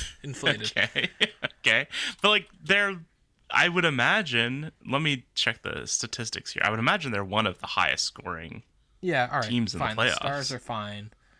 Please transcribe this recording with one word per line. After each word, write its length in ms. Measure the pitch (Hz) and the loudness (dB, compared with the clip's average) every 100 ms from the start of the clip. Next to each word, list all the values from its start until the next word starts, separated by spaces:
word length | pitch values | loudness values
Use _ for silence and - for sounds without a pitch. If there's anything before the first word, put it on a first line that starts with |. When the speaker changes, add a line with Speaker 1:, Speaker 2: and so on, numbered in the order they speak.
| - | -4
Speaker 1:
<laughs> 120 | - | -10
Speaker 2:
Inflated. 480 | 143 131 165 127 110 - | -12 -2 0 0 -2 0
Speaker 1:
Okay. 320 | 104 - - - | 0 0 -2 0
<laughs> 40 | 208 - - _ - | -2 -2 -10 _ 4
Okay. 220 | 113 143 - 262 - | 4 2 -4 -6 0
But, 60 | 202 | 4
like, 200 | 208 - - | 4 2 -6
they're, 380 | 156 196 202 185 160 _ _ _ - | 2 2 2 -2 -12 _ _ _ 0
I 200 | - 170 | 4 4
would 160 | 175 170 | 4 2
imagine, 840 | 135 127 202 165 120 117 135 156 - - | 4 4 2 2 2 2 -2 -8 -12 -4
let 160 | 135 | 0
me 220 | 156 135 - | 0 -2 -4
check 280 | - - 110 | -2 -2 -2
the 260 | - 78 - | -6 -8 -4
statistics 640 | - 117 - 113 - - | -4 -4 -6 -8 -8 -8
here. 100 | - 98 | -2 -2
I 40 | |
would 100 | 110 | 0
imagine 340 | 127 196 147 | 0 0 -2
they're 100 | 104 | -4
one 240 | 95 104 107 | -2 0 0
of 100 | - | -2
the 60 | - | -4
highest 360 | - 82 65 | 0 2 2
scoring 600 | - - 92 85 80 - - _ _ _ | -2 -6 -10 -8 -10 -14 -18 _ _ _
Speaker 2:
Yeah, 300 | 185 143 123 | -2 0 0
all 80 | 143 | 0
right, 100 | 110 | 0
Speaker 1:
teams 240 | 120 110 | 0 0
in 60 | - | -2
the 60 | 127 | -4
Speaker 2:
fine. 100 | 110 | 0
The 60 | |
Speaker 1:
playoffs. 140 | 117 - | 0 0
Speaker 2:
Stars 360 | - 143 135 | -2 -4 -4
are 80 | 127 | -6
fine. 520 | - 113 104 104 107 - _ | -8 -8 -8 -10 -14 -18 _